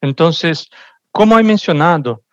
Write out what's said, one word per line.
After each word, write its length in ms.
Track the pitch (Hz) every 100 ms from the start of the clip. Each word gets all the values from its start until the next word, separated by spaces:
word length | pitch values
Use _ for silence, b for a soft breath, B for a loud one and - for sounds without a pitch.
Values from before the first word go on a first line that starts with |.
Entonces, 680 | 135 135 165 160 170 156 - b b b _
como 260 | - 214 226
he 40 |
mencionado 800 | 220 208 - 156 160 165 127 117 _